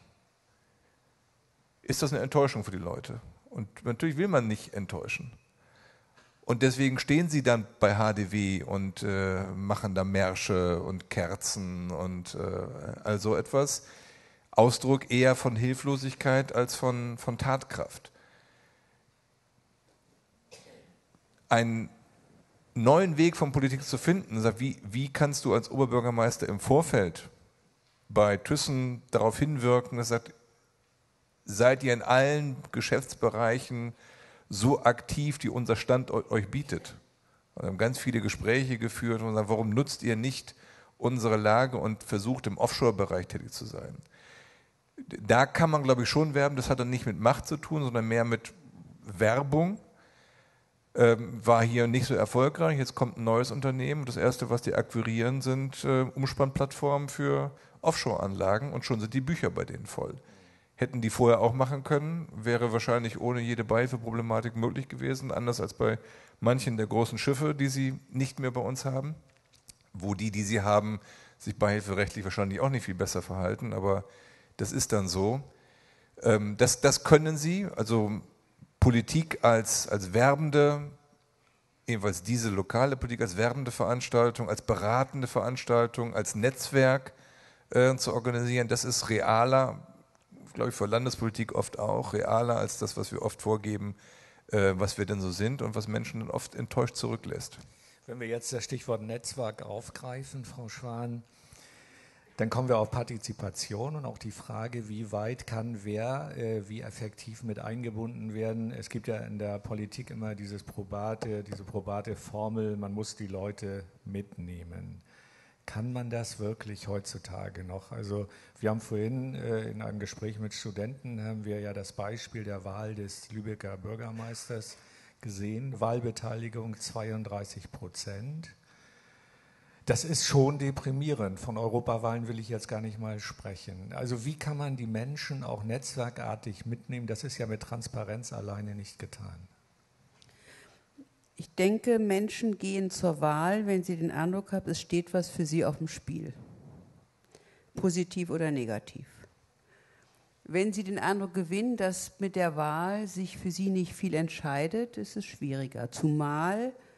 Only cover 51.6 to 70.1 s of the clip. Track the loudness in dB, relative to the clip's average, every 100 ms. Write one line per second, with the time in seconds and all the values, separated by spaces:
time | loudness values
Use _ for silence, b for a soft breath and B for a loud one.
51.6 | 8 4 4 4 2 2 4 6 4 4
52.6 | 2 2 -2 0 -2 0 2 2 2 -2
53.6 | -2 0 -2 -2 -4 2 2 2 0 0
54.6 | 0 0 0 -2 0 0 0 0 0 0
55.6 | -2 -4 2 2 2 0 -2 2 2 2
56.6 | -2 0 0 0 0 -2 0 2 0 B
57.6 | B B 0 0 0 0 -2 0 2 2
58.6 | 0 -6 -2 -2 0 -2 0 0 0 -2
59.6 | -4 -6 -8 -6 -6 -8 b b b b
60.6 | b -4 -2 0 -2 6 8 8 6 4
61.6 | 0 0 0 0 0 -6 -8 -6 0 2
62.6 | 2 2 2 2 2 -2 -2 0 -2 -2
63.6 | 2 2 2 -2 -4 -4 0 0 0 -2
64.6 | -2 -2 -8 -6 -4 -4 -4 -2 -2 -2
65.6 | -4 0 0 0 B B B B 2 4
66.6 | 2 0 2 2 2 0 0 2 0 0
67.6 | 0 0 -2 -4 -8 -4 -2 -2 -4 -2
68.6 | -4 -4 -2 -2 -4 -10 _ _ _ _
69.6 | _ -20 _ -6 -2